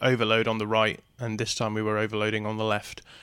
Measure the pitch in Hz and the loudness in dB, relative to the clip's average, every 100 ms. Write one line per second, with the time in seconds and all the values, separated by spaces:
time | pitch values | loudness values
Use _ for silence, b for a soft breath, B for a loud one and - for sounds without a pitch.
0 | 131 123 110 113 113 110 107 110 110 - | 2 2 4 4 2 0 0 2 2 0
1 | - - 120 110 110 - 110 107 107 107 | -10 -10 -6 -4 -4 -2 -2 -2 0 0
2 | 107 107 107 110 104 107 110 104 - - | -2 -2 -2 -2 -4 -2 0 -2 -4 -14
3 | B B | B B